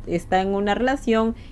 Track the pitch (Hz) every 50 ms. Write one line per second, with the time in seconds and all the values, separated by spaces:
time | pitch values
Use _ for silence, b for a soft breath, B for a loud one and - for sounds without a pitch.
0 | - - - 170 - - 185 185 190 196 196 196 208 208 202 202 240 254 180 185
1 | - 233 226 220 226 226 233 B B B